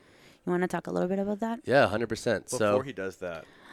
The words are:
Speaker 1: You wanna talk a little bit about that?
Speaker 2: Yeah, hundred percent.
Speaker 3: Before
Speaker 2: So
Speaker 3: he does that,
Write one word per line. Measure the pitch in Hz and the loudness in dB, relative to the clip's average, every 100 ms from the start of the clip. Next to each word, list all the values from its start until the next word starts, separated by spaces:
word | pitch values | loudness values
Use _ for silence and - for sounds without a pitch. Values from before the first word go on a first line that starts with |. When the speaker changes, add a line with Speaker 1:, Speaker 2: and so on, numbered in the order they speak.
| _ - - - - | _ -20 -20 -10 -2
Speaker 1:
You | |
wanna | 180 180 | 0 0
talk | 170 175 | -2 -2
a | |
little | 175 180 | -2 0
bit | 196 | 0
about | 196 208 | -2 -4
that? | 226 233 | -4 -6
Speaker 2:
Yeah, | - 131 113 | 2 4 4
hundred | 104 117 | 2 -2
percent. | 113 - 98 | -2 0 -2
Speaker 3:
Before | - 123 | -2 0
Speaker 2:
So | 107 104 | 2 2
Speaker 3:
he | 135 | 0
does | 104 95 90 | -6 -8 -8
that, | 90 82 - - - | -8 -10 -12 -20 -20